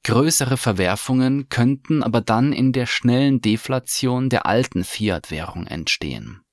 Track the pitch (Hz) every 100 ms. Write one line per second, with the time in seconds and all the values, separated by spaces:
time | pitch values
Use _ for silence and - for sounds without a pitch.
0 | - 113 151 160 - 131 - 95 90 98
1 | - 127 131 139 135 - 120 139 - 156
2 | 117 113 104 110 139 - 131 127 120 -
3 | 120 123 139 135 113 107 - 131 - -
4 | 131 127 131 120 - 110 131 - 92 -
5 | 107 85 - 78 82 87 87 82 78 -
6 | 80 60 52 92 _